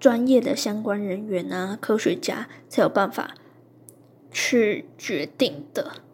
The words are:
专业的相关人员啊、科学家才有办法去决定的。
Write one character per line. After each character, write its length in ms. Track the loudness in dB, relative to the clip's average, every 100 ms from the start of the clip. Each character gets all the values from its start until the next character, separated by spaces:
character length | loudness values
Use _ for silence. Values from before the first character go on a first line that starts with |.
专 260 | 4 6 4
业 140 | 4
的 160 | 4 -2
相 260 | -2 -4
关 200 | -2 -2
人 240 | -4 -6 -4
员 260 | -4 -4
啊、 240 | -6 -6 -6
科 200 | 0 2
学 180 | 2 -2
家 320 | -4 -6 -10 -16 -4
才 140 | 2
有 80 | 2
办 220 | 2 0
法 240 | -2 -8 -12 -20 -20 _ -20 -20 -20 _ _ -10
去 560 | -4 2 2 2 0 -8 -14
决 300 | -8 -6 -6
定 400 | -2 -2 -2 -8
的。 180 | -8 -8 -12 -20